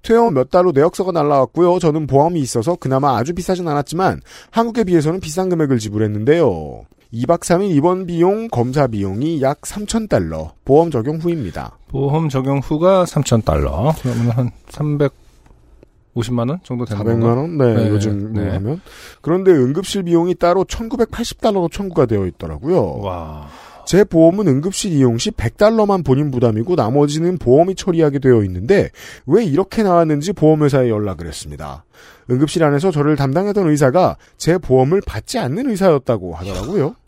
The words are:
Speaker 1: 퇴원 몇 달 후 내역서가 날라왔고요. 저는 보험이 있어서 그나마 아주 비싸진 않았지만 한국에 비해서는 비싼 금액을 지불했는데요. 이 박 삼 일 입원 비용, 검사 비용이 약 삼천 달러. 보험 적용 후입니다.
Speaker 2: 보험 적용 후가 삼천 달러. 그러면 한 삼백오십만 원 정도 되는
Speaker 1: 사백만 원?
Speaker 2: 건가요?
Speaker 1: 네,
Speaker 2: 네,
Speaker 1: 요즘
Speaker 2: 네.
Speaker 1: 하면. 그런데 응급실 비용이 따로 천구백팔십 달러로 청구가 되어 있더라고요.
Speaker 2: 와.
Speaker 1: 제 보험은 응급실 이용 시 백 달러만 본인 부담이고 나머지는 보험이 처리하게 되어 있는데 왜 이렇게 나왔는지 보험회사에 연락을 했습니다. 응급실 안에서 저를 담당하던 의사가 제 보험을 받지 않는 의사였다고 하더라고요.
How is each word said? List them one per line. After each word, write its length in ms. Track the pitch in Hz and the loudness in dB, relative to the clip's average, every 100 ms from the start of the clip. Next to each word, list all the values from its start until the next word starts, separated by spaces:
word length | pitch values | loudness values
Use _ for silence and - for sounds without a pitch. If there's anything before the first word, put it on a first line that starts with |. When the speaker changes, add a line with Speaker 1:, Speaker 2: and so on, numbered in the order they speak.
Speaker 1:
퇴원 320 | - 226 233 | 2 4 4
몇 160 | 139 135 | 2 2
달 140 | 180 | 2
후 80 | 180 | 4
내역서가 400 | 139 165 - 190 | 4 2 0 -4
날라왔고요. 680 | 165 147 143 127 160 175 180 | -2 2 2 0 2 2 4
저는 280 | 165 151 143 | 2 0 0
보험이 340 | 135 160 175 | 2 2 0
있어서 340 | 127 120 113 | -2 -2 -2
그나마 400 | 180 135 131 143 123 | -4 -2 0 0 0
아주 160 | 156 | -2
비싸진 340 | 175 180 185 170 | -6 -4 -4 -2
않았지만 500 | 143 143 160 185 76 - - - | -4 -4 -2 -2 -2 -12 -20 -6
한국에 320 | 226 233 226 | -4 -2 -2
비해서는 380 | 185 170 151 180 | 2 2 2 -4
비싼 260 | 170 156 190 | -6 -4 -2
금액을 300 | 170 147 127 | 0 0 0
지불했는데요. 1040 | 107 104 110 104 117 165 139 85 73 55 52 _ _ | -2 -2 -2 0 2 2 2 0 -8 -14 -20 _ _
이 140 | 117 | -6
박 180 | 123 170 | 0 0
삼 160 | - 175 | 2 0
일 100 | 202 | 2
입원 300 | 147 165 185 | 2 2 0
비용, 440 | 180 170 180 208 226 | -4 0 0 0 -4
검사 380 | 120 120 135 131 | -4 -2 0 -2
비용이 540 | 110 98 98 151 160 | -2 -4 -4 -4 -2
약 240 | 131 147 | -2 -4
삼천 420 | - 208 208 226 214 | -10 -12 -6 -6 -2
달러. 420 | 131 82 78 78 _ | -2 -2 -6 -10 _
보험 260 | - 143 170 | 2 2 4
적용 260 | 135 120 160 | -2 -4 -4
후입니다. 600 | 175 165 98 78 64 - - | -4 -4 -6 -10 -12 -16 -12
Speaker 2:
보험 400 | 135 139 156 160 | -4 -2 0 0
적용 300 | 131 131 139 | -2 -2 -4
후가 460 | - 151 180 190 | -2 0 2 4
삼천 380 | 170 - - 117 | 2 -2 0 0
달러. 500 | - 76 69 76 131 156 | 2 0 -2 -2 -2 -2
그러면 280 | 127 117 117 | -4 -2 0
한 200 | 117 120 - - | 0 -2 -6 -20
삼백오십만 1800 | - 151 147 143 _ _ _ _ - _ - _ _ _ 123 117 120 117 | -6 -4 0 -2 _ _ _ _ -20 _ -20 _ _ _ -8 -4 -4 -4
원 100 | 175 | -6
정도 220 | - 123 | -8 -8
되는 120 | 117 104 | -6 -4
Speaker 1:
사백만 400 | 110 117 117 120 | -2 2 2 0
원? 200 | 160 160 | -2 2
Speaker 2:
건가요? 180 | 123 | 2
Speaker 1:
네, 80 | 107 | 4
Speaker 2:
네, 40 | 110 | 2
Speaker 1:
요즘 440 | 104 104 101 107 | 0 0 -4 -4
Speaker 2:
네. 160 | 107 87 | -4 -4
Speaker 1:
하면. 320 | 90 101 170 - - - - | -4 -4 -8 -10 -20 -20 -10
그런데 300 | 143 180 190 | -2 2 4
응급실 520 | 160 123 160 185 196 | 4 4 0 -4 -4
비용이 320 | 175 170 175 | 0 0 2
따로 280 | 170 175 185 | 0 2 2
천구백팔십 760 | 180 - 226 262 220 - 233 - | -2 -6 -8 -4 -4 -4 -8 -2
달러로 280 | 240 196 170 | -2 0 -2
청구가 360 | - 196 170 | -4 -4 0
되어 200 | 123 104 92 | 2 0 -2
있더라고요. 680 | - 82 76 127 180 95 67 | -6 -12 -8 -2 0 0 -4
Speaker 2:
와. 480 | 98 90 80 76 71 - - - | -8 -8 -12 -16 -18 -20 -20 -20
Speaker 1:
제 180 | - 175 | 0 2
보험은 440 | 208 165 165 196 190 | 4 6 4 4 0
응급실 440 | 131 175 - 208 | 0 -2 -6 -2
이용 240 | 151 127 113 | 2 2 2
시 100 | 208 | -4
백 260 | - 117 - | -4 -6 2
달러만 440 | 208 226 208 190 | 4 4 2 0
본인 280 | 143 131 151 | 2 0 0
부담이고 440 | 127 120 107 117 | 0 0 0 0
나머지는 640 | 170 110 139 147 151 170 180 | 0 2 2 2 2 -2 -2
보험이 380 | 117 139 180 | 4 4 4
처리하게 420 | 185 - 165 151 139 | 0 -2 2 0 2
되어 240 | 131 120 | 4 4
있는데 460 | 98 90 104 302 - - - - - | 2 -4 0 2 0 -8 -20 -16 0
왜 180 | 190 | 2
이렇게 380 | 208 139 196 - | 2 0 -2 0
나왔는지 500 | 202 175 165 147 160 | 2 4 2 0 -2
보험회사에 560 | 196 156 156 147 135 123 | 2 2 4 2 2 2
연락을 380 | 107 104 80 82 | 0 -4 -6 -10
했습니다. 580 | - - 73 73 69 _ _ - - - | -12 -14 -14 -14 -14 _ _ -20 -20 -4
응급실 340 | 127 147 170 | 0 0 2
안에서 260 | 156 143 190 | 2 2 0
저를 240 | 151 147 | 0 0
담당하던 540 | 147 139 151 208 202 175 | 0 0 0 0 0 2
의사가 480 | 151 139 165 151 76 _ _ | 2 4 4 0 -2 _ _
제 200 | 156 180 | 0 0
보험을 440 | - 131 131 196 | 2 2 4 0
받지 320 | - 107 - 233 | -2 -10 -6 -6
않는 320 | 131 165 277 | -4 -4 -4
의사였다고 640 | 196 190 147 - 113 90 | 2 2 2 0 -4 -4
하더라고요. 640 | 82 92 92 113 196 143 247 | -10 -8 -6 -4 -2 -2 -6